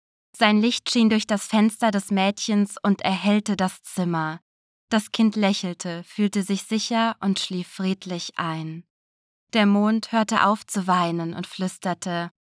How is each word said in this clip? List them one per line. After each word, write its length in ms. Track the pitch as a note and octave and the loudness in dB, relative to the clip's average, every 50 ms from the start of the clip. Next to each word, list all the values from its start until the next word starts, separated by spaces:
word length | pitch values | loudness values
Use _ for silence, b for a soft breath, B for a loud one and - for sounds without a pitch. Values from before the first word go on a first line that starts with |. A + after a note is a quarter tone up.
| _ _ _ _ _ _ - | _ _ _ _ _ _ -2
Sein 280 | - A#3 G#3+ G#3+ G#3 | 2 4 4 6 6
Licht 280 | G#3 A#3+ A#3+ - - - | 4 2 2 0 -2 -2
schien 200 | - B3 A3+ A3 | 2 4 4 4
durch 180 | A3 G#3+ - - | 4 2 0 0
das 200 | G#3+ G3 - - | -2 -4 -2 0
Fenster 440 | - A3 G#3 A3+ - - - A3+ | 2 4 4 4 2 2 0 0
des 200 | G3+ G3+ - - | 2 0 -2 0
Mädchens 680 | G3+ F#3+ F#3+ G3 G3+ - - - G#3+ G#3 G3+ G3 - - | 0 2 2 2 0 -2 -2 0 2 2 2 0 -2 -2
und 200 | - G#3 G3 - | 0 0 0 2
erhellte 560 | - - F#3+ F3+ F3 G3+ G#3 G#3+ G#3 - G3+ F#3 | 0 -2 -2 0 2 2 2 2 2 0 -2 0
das 240 | F#3+ F#3 - - - | 0 -2 -2 -4 -8
Zimmer. 560 | - - - F3+ F3 E3+ E3 D#3+ D#3 D#3+ E3+ _ _ _ _ _ _ _ _ _ - | -8 -4 -2 -2 0 0 -2 -2 -4 -6 -8 _ _ _ _ _ _ _ _ _ -2
Das 220 | - A3 G#3 - | 0 0 0 0
Kind 240 | - - A3+ A3 G#3 | 0 2 2 2 2
lächelte, 680 | G#3+ G#3 G3 G3+ - - F3+ F3 - - F3+ E3 E3+ F3 | 2 2 2 2 0 -2 -6 -6 -8 -8 -8 -8 -10 -10
fühlte 380 | - - - G#3 G3+ G3+ G#3 F#3+ | -10 -4 0 0 0 0 -2 -2
sich 200 | - G3 F#3+ - | -2 -2 -2 -2
sicher 540 | - A3 A3 G#3+ - A#3+ A3+ A3+ A3+ A3 - | -2 -2 -2 -2 0 0 0 0 0 -2 -2
und 200 | - G3 F#3+ - | 0 -2 0 0
schlief 280 | - - F#3+ F3+ F3 - | -2 -6 -6 -6 -8 -8
friedlich 680 | - - F#3+ F#3+ F#3+ F#3+ - F#3 F3+ F3 - - - - | -8 -6 -2 -2 -2 -4 -4 -8 -8 -8 -8 -10 -8 -8
ein. 480 | E3+ E3 D#3+ D#3+ D#3+ D#3+ D#3+ E3 E3+ _ _ _ _ _ _ _ _ _ _ _ _ _ - | -6 -6 -6 -6 -8 -8 -10 -12 -14 _ _ _ _ _ _ _ _ _ _ _ _ _ 0
Der 120 | A#3 G#3 | 2 4
Mond 480 | G3+ G3+ G3+ G#3 G#3+ A3 A3+ - - - | 4 4 4 4 2 2 0 -2 -2 0
hörte 320 | A3+ A3 G#3 A3 - - | 0 0 0 2 2 2
auf 200 | G3 G#3 G#3+ - | 2 2 0 -4
zu 220 | - - G#3 F3+ F#3 | -6 -4 -4 0 2
weinen 460 | F3+ F3+ F3 E3+ E3+ E3+ E3 E3 F3 | 2 2 2 0 -2 -2 -4 -6 -6
und 120 | F#3 F3 | -8 -10
flüsterte: 840 | - - - F#3+ F#3 - - - F#3+ F3 - - F#3 F3 E3+ E3+ F3 - _ _ | -10 -6 -4 -4 -4 -4 -4 -4 -6 -6 -6 -6 -6 -6 -6 -6 -8 -10 _ _